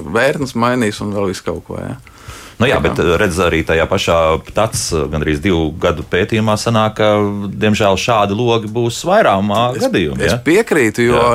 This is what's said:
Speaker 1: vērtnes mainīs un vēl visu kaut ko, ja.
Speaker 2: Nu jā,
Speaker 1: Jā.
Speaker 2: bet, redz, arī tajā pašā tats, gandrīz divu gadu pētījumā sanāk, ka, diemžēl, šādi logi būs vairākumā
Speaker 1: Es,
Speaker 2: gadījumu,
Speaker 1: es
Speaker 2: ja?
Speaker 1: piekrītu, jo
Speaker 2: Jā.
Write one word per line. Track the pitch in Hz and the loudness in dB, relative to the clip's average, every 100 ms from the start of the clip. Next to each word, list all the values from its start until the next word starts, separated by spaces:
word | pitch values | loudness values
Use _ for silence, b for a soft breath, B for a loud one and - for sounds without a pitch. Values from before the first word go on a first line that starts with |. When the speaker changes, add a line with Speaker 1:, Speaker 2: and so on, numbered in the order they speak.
Speaker 1:
vērtnes | 73 104 131 151 131 | -2 0 0 0 -4
mainīs | 117 120 127 110 104 | -2 -2 0 -2 -4
un | 104 | -6
vēl | 101 98 | -4 -4
visu | 92 - | -4 -8
kaut | 85 | -8
ko, | - 90 | -10 -10
ja. | - 120 B B B B B B | -8 -12 B B B B B B
Speaker 2:
Nu | 131 | 0
jā, | 80 | 2
Speaker 1:
Jā. | |
Speaker 2:
bet, | 71 - 80 85 | 0 0 2 2
redz, | 107 85 | 2 2
arī | 87 80 | 0 0
tajā | 80 82 80 | 0 0 2
pašā | 95 - 85 80 80 - | 0 2 2 2 0 -2
tats, | - 113 - - 82 69 | -2 -2 -2 -4 -2 -2
gandrīz | 76 76 76 | -2 -2 0
divu | 92 85 78 82 | 0 0 0 -2
gadu | 87 78 | -2 -2
pētījumā | - 90 104 110 110 107 | -2 -2 0 0 0 0
sanāk, | - 117 107 107 | 0 0 0 0
ka, | 107 104 104 101 101 | 2 2 0 -2 -6
diemžēl, | - 107 104 104 95 | -2 0 2 2 2
šādi | - 113 101 101 | 2 2 2 0
logi | 120 117 107 | 0 0 -2
būs | 110 120 120 165 | -4 -2 -4 0
vairākumā | 208 165 98 104 104 123 123 | 2 4 2 2 0 0 0
Speaker 1:
Es, | 262 | 0
Speaker 2:
gadījumu, | 160 78 - | 0 -2 -2
Speaker 1:
es | 80 | -2
Speaker 2:
ja? | 120 | 0
Speaker 1:
piekrītu, | 131 180 233 170 117 104 120 | 2 2 2 2 2 2 2
jo | 120 | 4
Speaker 2:
Jā. | 120 | 2